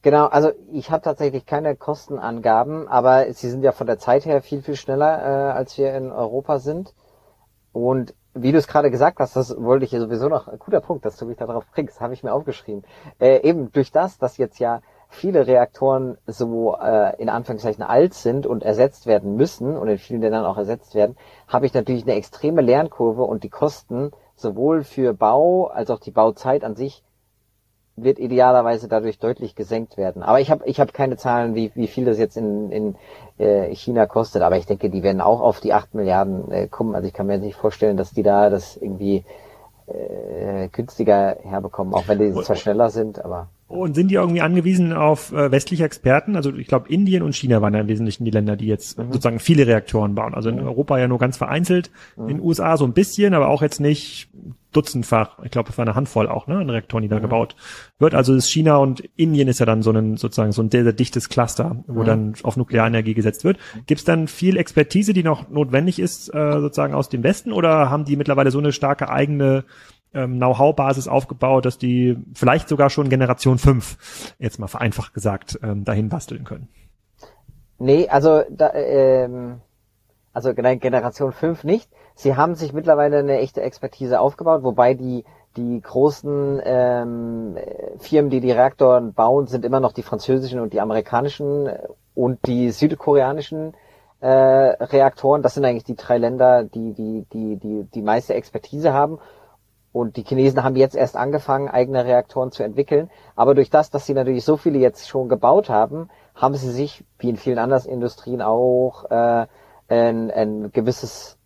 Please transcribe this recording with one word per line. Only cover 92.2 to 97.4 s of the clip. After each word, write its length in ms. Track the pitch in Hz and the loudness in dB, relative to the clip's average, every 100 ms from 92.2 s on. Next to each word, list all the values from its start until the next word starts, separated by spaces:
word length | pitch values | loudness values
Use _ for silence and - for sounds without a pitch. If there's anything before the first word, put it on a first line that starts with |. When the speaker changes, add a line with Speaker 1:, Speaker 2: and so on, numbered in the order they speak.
| 123 127 - | -2 -2 -2
Speaker 1:
die 240 | 123 123 | 0 -2
südkoreanischen, 1040 | 110 151 135 - 143 131 151 147 156 156 - _ _ _ _ | 0 0 0 2 4 4 -2 -8 -10 -10 -14 _ _ _ _
äh, 60 | 127 | 2
Reaktoren. 1120 | 131 135 131 135 - 120 139 135 - 139 147 | 4 6 6 4 2 0 4 4 2 2 2
Das 140 | 143 147 | 2 0
sind 100 | 135 | -2
eigentlich 180 | 120 | -2
die 140 | - 123 | -6 -14
drei 200 | - 120 | -2 0
Länder, 460 | 117 123 127 123 | 0 4 4 4
die, 300 | 107 113 113 | 2 -8 -10
die, 320 | 104 110 110 - | -8 -8 -8 -10
die, 240 | 113 | -8